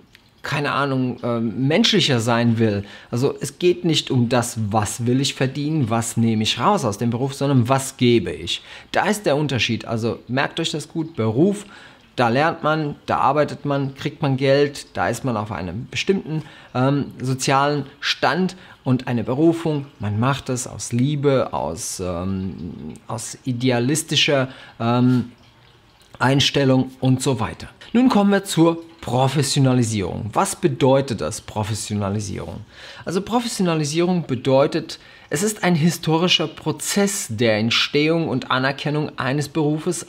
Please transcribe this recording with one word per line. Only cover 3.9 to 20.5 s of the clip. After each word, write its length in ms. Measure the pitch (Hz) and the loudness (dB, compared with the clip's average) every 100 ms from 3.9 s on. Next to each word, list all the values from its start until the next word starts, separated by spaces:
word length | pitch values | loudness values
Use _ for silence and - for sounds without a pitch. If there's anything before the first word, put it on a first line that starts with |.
| 151 - | 0 0
um 180 | 131 117 | 2 2
das, 280 | 123 117 - 107 | 0 -2 -2 -2
was 340 | 110 107 - 120 | 0 -2 -2 0
will 140 | 127 | 2
ich 140 | 135 | 0
verdienen, 560 | - 131 147 143 160 117 | -2 -4 -2 -2 0 0
was 260 | 117 113 - | 0 -2 0
nehme 280 | 117 110 | 2 2
ich 140 | 110 - | 0 0
raus 280 | 143 208 123 | 2 2 0
aus 120 | 98 | -2
dem 120 | 120 | -2
Beruf, 240 | 117 135 | -2 -4
sondern 340 | 135 139 139 113 | -2 2 4 4
was 300 | 135 131 - | 2 -2 0
gebe 340 | 123 117 87 | 4 4 2
ich. 300 | 76 85 - - - - | -6 -6 -8 -10 -20 -6
Da 140 | 110 165 | -2 0
ist 180 | 208 180 | 0 0
der 100 | 143 | 0
Unterschied. 480 | 151 131 - 110 | 0 0 -2 -4
Also 360 | - 113 113 98 - | -4 -4 -4 -4 -4
merkt 320 | 127 156 - | -4 -2 -4
euch 100 | 160 | -6
das 160 | 156 147 | -6 -8
gut, 300 | 165 156 - | -8 -6 -2
Beruf, 480 | 110 110 185 202 - - - - _ - | -2 2 2 0 -8 -20 -20 -20 _ -2
da 120 | 120 | 0
lernt 360 | 123 160 - | 2 0 0
man, 320 | 151 156 147 151 - | -2 -2 -2 -6 -4
da 140 | 87 | 0
arbeitet 440 | 113 143 143 120 | 2 2 0 -2
man, 320 | 143 139 139 135 | -4 -2 -4 -6
kriegt 260 | 156 - | -8 -4
man 140 | 143 131 | -2 2
Geld, 520 | 139 139 143 147 - | 4 4 2 -2 -10
da 140 | - 92 | -4 -2
ist 160 | 117 | -2
man 140 | 135 107 | -4 -4
auf 160 | 107 | -4
einem 340 | 90 87 87 127 | -6 -6 -8 -8
bestimmten, 520 | 120 - 196 - 156 156 - - 123 | -4 0 0 -2 -6 -8 -14 -8 0
ähm, 380 | 131 143 - - | 2 2 -2 -6
sozialen 640 | 127 131 - 135 143 147 135 - | -4 -2 0 2 2 0 -6 -8
Stand 560 | - - 131 147 185 - - - | -6 0 0 2 0 -2 -18 -8
und 240 | - 127 - | 0 0 0
eine 160 | 120 | -4
Berufung, 640 | 110 131 165 165 165 151 139 - | -2 2 2 2 0 -4 -6 -6
man 200 | 104 104 | -4 0
macht 300 | 123 139 | 0 0
es 180 | - | -4